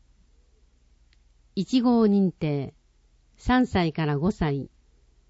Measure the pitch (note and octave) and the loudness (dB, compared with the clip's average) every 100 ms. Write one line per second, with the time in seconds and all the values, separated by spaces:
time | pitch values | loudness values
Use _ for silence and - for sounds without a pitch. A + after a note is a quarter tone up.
0 | _ _ _ _ _ _ _ _ _ _ | _ _ _ _ _ _ _ _ _ _
1 | _ _ _ _ _ - F3 B3+ A#3+ A#3+ | _ _ _ _ _ -10 -2 0 2 4
2 | A3 G3+ F#3+ - D3+ C#3+ C3+ - _ _ | 4 2 0 -2 -4 -4 -8 -14 _ _
3 | _ _ _ _ - B3+ B3 G3 E3 D#3 | _ _ _ _ 0 0 0 0 -2 -2
4 | D3+ C#3+ F3 - D#3+ C#3 - _ _ _ | -2 -2 -2 -2 -4 -4 -8 _ _ _
5 | _ _ | _ _